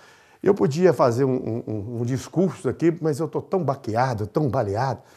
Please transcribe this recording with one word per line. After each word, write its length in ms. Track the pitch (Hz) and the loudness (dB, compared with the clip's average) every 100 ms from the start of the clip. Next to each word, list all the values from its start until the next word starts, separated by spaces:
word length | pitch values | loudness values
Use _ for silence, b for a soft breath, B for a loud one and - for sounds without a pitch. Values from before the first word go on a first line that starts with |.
| b b b b - | b b b b 0
eu 80 | |
podia 380 | 202 196 147 180 | 2 2 4 4
fazer 320 | 135 135 117 | 6 4 4
um, 100 | 135 | 2
um, 300 | 127 - 117 - | 0 -2 -6 -4
um, 340 | 107 101 117 | -6 -6 -6
um 40 | |
discurso 640 | 120 131 - 156 185 127 131 | -4 -4 -2 0 0 0 -6
aqui, 280 | 110 165 170 | 0 0 0
mas 180 | 156 139 | -2 -2
eu 80 | 156 | -4
tô 160 | 151 | -6
tão 220 | - 190 | -4 -2
baqueado, 640 | 143 131 - 107 131 110 104 | -2 -4 -2 0 0 -2 -2
tão 220 | 160 147 | -2 0
baleado. 520 | 131 104 101 131 117 b | 0 -2 -2 -2 -4 b